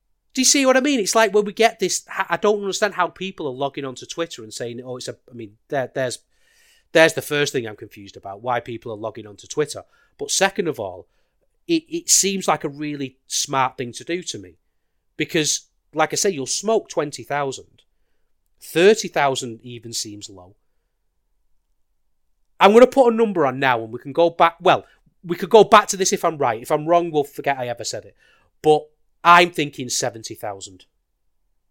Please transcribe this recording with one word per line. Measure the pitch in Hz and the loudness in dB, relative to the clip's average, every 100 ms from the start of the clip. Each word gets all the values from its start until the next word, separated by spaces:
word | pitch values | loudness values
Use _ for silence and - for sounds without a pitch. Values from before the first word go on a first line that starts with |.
| _ _ _ | _ _ _
Do | - | -2
you | |
see | 254 285 262 | 2 4 4
what | 262 | 4
I | |
mean? | 277 262 | 2 0
It's | 180 | 0
like | 226 220 | 2 2
when | 208 208 | 2 0
we | |
get | 208 220 - | 2 2 2
this, | 180 - - - 190 | -4 -4 -6 -6 -4
I | 170 | 0
don't | 208 208 | 0 0
understand | 196 180 208 | -2 -4 -4
how | 185 170 | -2 -4
people | - 190 - 151 | -6 -12 -8 -8
are | |
logging | 127 139 143 135 | -6 -6 -6 -12
onto | 123 | -12
Twitter | - - 165 - | -12 -8 -8 -10
and | 110 | -16
saying, | - 120 120 | -12 -10 -10
"Oh, | 127 127 | -12 -12
it's | 127 | -12
a," | 117 _ | -14 _
I | |
mean, | 120 107 104 _ | -18 -18 _ _
there, | 143 123 | -6 -6
there's, | 139 127 - _ _ _ _ _ _ _ | -4 -6 -6 _ _ _ _ _ _ _
there's | 160 160 | 4 4
the | 160 | 2
first | - 147 143 | -4 -4 -2
thing | 139 113 | -4 -6
I'm | |
confused | 101 107 104 98 - | -10 -18 -20 -20 -18
about, | 98 98 | -16 -10
why | 123 120 | -6 -4
people | 120 113 123 | -6 -12 -12
are | 107 | -10
logging | 110 110 104 | -10 -12 -16
onto | 101 - | -20 -8
Twitter. | 151 147 101 - _ _ - | -6 -6 -8 -16 _ _ -14
But | 143 | -6
second | - 190 - 170 | -2 -2 -2 -6
of | 123 | -6
all, | 98 90 - _ _ _ _ _ - | -8 -12 -18 _ _ _ _ _ -4
it, | 165 - | -4 -2
it | 165 - | -8 0
seems | - 196 196 185 | 0 0 -2 -2
like | 156 | -2
a | 151 | -4
really | 139 151 143 135 - - | -10 -10 -8 -10 -12 -10
smart | - - 135 127 - | -6 -4 0 -2 -2
thing | 120 | -10
to | - | -10
do | - 180 | -8 -8
to | 165 113 | -8 -14
me. | 90 80 _ _ _ _ _ - | -16 _ _ _ _ _ _ -8
Because, | 156 165 147 - - _ _ | -4 -2 -2 -4 -8 _ _
like | 151 156 | -2 -2
I | 147 | 0
say, | 202 | -2
you'll | 156 127 | -2 -6
smoke | - 202 220 - | -6 -2 -2 -2
twenty | - 147 - | -4 -6 -8
thousand. | 113 143 139 120 87 _ _ _ _ _ _ _ _ _ | -8 -4 -4 -8 -14 _ _ _ _ _ _ _ _ _
Thirty | - 160 190 214 180 | -6 2 4 4 0
thousand | 160 139 131 123 113 | -2 0 -2 -6 -12
even | 123 117 117 | -16 -16 -12
seems | 113 110 104 101 | -10 -10 -12 -18
low. | 98 90 _ _ _ _ _ _ _ _ _ _ _ _ _ _ _ _ _ _ _ _ - | -20 -20 _ _ _ _ _ _ _ _ _ _ _ _ _ _ _ _ _ _ _ _ 2
I'm | 196 | 6
gonna | 220 247 | 8 8
put | 277 240 | 8 4
a | 226 | 4
number | 226 180 135 | 0 2 0
on | 131 | 2
now | 135 117 | 0 0
and | 113 | -2
we | 123 | -12
can | 143 | -4
go | 135 170 | 2 2
back, | 170 170 - | 4 2 4
well, | 180 127 - _ _ _ | 2 2 0 _ _ _
we | 170 | -8
could | 170 185 | -6 6
go | 226 | 6
back | 202 214 202 | 8 6 4
to | 190 | -2
this | 185 | -2
if | 196 | 0
I'm | 175 156 | -2 0
right. | 127 113 | -2 -2
If | 127 | -2
I'm | 151 156 | -2 2
wrong, | 175 170 | 2 2
we'll | 151 | -2
forget | 139 - 143 135 | -2 -4 -4 -4
I | 123 | -4
ever | 117 | -8
said | 113 110 | -8 -10
it. | 101 _ _ _ _ _ | -14 _ _ _ _ _
But | 156 151 - _ _ _ | 4 4 2 _ _ _
I'm | 170 175 175 | 6 6 6
thinking | 175 147 - 123 | 0 -6 -6 -8
seventy | - 127 113 - | -4 -6 -8 -14
thousand. | 110 107 98 98 90 _ _ _ _ _ _ _ _ _ | -12 -12 -12 -16 -20 _ _ _ _ _ _ _ _ _